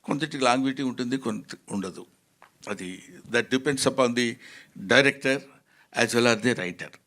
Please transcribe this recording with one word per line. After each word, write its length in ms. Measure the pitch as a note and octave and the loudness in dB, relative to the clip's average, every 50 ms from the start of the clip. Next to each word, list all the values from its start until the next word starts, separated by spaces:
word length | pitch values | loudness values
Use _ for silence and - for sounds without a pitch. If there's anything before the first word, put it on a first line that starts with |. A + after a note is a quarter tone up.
| _ | _
కొంతటికి 400 | - D#3 C#3 D#3+ D3+ C#3+ C#3 C3 | -4 -4 -4 -4 -6 -4 0 2
లాంగివిటీ 400 | B2 B2 C3 C3 C3+ C3+ C#3 C#3 | 4 4 4 2 -2 -2 -2 -4
ఉంటుంది, 340 | B2+ A#2 B2+ C3 A#2+ C3 | -4 -4 -4 -4 -4 -4
కొంత 400 | C3+ B2+ A#2+ G#2+ G#2 - - - - _ - | -4 -4 -4 -6 -6 -8 -12 -18 -18 _ -8
ఉండదు. 340 | - G2+ F#2+ F#2+ E2+ F#2 - _ _ _ _ _ _ _ - _ _ _ - - | -6 -6 -6 -6 -10 -14 -20 _ _ _ _ _ _ _ -20 _ _ _ -10 -10
అది 340 | G#2 F#2 F#2+ F2+ F#2 - - - F2+ E2 - - | -10 -8 -8 -12 -12 -14 -16 -20 -20 -20 -12 -2
that 140 | A2+ A#2+ A2 - C3 | -2 -2 0 0 -2
depends 260 | C3 C3 D3+ C#3+ C3 | 0 0 -2 -2 2
upon 260 | - C#3 C3 C3 C3 | 0 0 2 2 2
the 260 | B2 A#2+ B2 A#2+ A#2 A2+ - - - - - - _ _ - G2+ | 2 2 0 -2 -2 -4 -8 -18 -20 -20 -20 -20 _ _ -14 0
director 500 | F#2 A#2 C3 C#3 C#3 C3+ - - C3+ C3+ C#3+ - - - _ _ _ _ _ _ _ - A#2+ A#2+ | 4 6 6 6 4 0 0 -2 -2 -2 -2 -4 -14 -20 _ _ _ _ _ _ _ 0 0 0
as 60 | A2+ | 2
well 140 | A#2 A#2+ A#2+ | 4 4 4
as 120 | A#2+ A#2 G#2+ A2+ | 4 4 4 2
the 100 | B2 A#2 | 0 0
writer. 440 | - F#2 F2+ F2+ - E2+ D2+ - _ _ | 0 -4 -8 -8 -12 -16 -18 -18 _ _